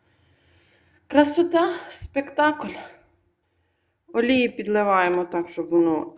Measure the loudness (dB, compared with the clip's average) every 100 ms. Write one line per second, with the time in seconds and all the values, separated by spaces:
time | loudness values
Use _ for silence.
0 | _ _ _ _ _ _ _ _ _ _
1 | 0 2 4 2 2 2 0 -4 -12 -16
2 | -8 -8 -4 0 0 0 -8 -12 -18 -20
3 | _ _ _ _ _ _ _ _ _ _
4 | _ -2 2 2 0 -2 -2 0 2 2
5 | 2 0 -2 -6 -6 -10 0 2 2 0
6 | -4